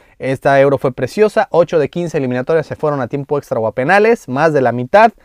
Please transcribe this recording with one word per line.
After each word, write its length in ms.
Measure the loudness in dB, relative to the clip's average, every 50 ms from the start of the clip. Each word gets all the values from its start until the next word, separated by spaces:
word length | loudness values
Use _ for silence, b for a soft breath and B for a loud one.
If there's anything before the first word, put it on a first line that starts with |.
| b b b b
Esta 420 | -6 -6 -4 -2 0 2 4 4
Euro 180 | 4 4 2 0
fue 140 | -2 -4
preciosa, 540 | -4 -4 -8 -4 -2 0 0 0 2 0 -2 0
ocho 280 | 2 0 0 2 0 -2
de 100 | -2 -2
quince 280 | -4 -6 -6 -6 -4 -4
eliminatorias 480 | -4 -4 -4 -4 -2 -2 -2 -2 -2
se 80 | -4 -8
fueron 260 | -6 -4 -4 -4 -4
a 60 | -6
tiempo 320 | -6 -6 -8 -6 -4 -6 -6
extra 220 | -4 -4 -4 -4
o 60 | -4
a 60 | -4
penales, 560 | -4 -2 0 2 2 2 4 2 0 0 -4 -6
más 240 | -4 0 0 2
de 80 | 2 2
la 120 | 0 0
mitad, 400 | 0 -2 -2 2 4 4 4 4 2 b b